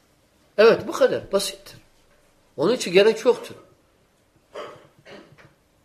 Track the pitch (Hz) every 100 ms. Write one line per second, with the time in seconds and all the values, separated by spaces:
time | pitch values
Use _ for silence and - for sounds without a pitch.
0 | _ _ _ _ _ - 226 175 214 -
1 | 254 120 - 196 - - - - _ _
2 | _ _ _ _ _ - 165 247 202 175
3 | 208 220 - - - - _ _ _ _
4 | _ _ _ _ _ - - - _ _
5 | - - - _ _ _ _ _